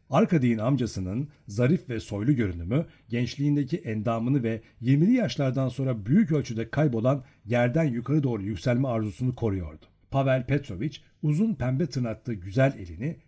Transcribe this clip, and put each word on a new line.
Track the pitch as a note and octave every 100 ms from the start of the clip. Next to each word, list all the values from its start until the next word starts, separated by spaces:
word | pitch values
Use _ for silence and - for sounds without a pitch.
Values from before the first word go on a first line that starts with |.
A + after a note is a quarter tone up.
| -
Arkadiy'in | C#3 A3+ E3 B2 A2
amcasının | A#2 C#3 A2+ G2+ F2+ A2 D3 - -
zarif | G2+ B2+ F3 -
ve | A2
soylu | - G2+ A#2+ C3
görünümü, | G2+ E2+ E2+ C3+ E3+ - -
gençliğindeki | A#2 A#2+ - D3 C#3+ C3 -
endamını | B2 G#2+ G#2+ A#2 A#2+ C#3+
ve | A2+ A2+ - -
yirmili | A#2 C#3 F#3
yaşlardan | B3+ E3 C#3 C3+ B2+ C3
sonra | A#2 C3 A2+ G2
büyük | F#3 D#3+
ölçüde | D3+ B2 A2 A#2
kaybolan | - D3+ A#2 A2 C#3 - _
yerden | G2+ A#2+ A#2+ D#3
yukarı | D#3 A#2 A#2 D#3
doğru | C3+ A2
yükselme | G2 G2+ C3 A#2+ C3+
arzusunu | A2+ G#2+ G2 B2+
koruyordu. | B2 A2+ F#2+ D#2+ D#2+ _ _ -
Pavel | C3+ C3+ C3 B2
Petrovich | C#3+ - F#2 C#3+ - _ -
uzun | D3+ D3+ A3+
pembe | F3+ B2+ C3 F3
tırnaklı | C3+ A#2 G#2+ -
güzel | G#2 F#2+ A2+ C3+ G#2+
elini | F2 D#2+ C#3+ -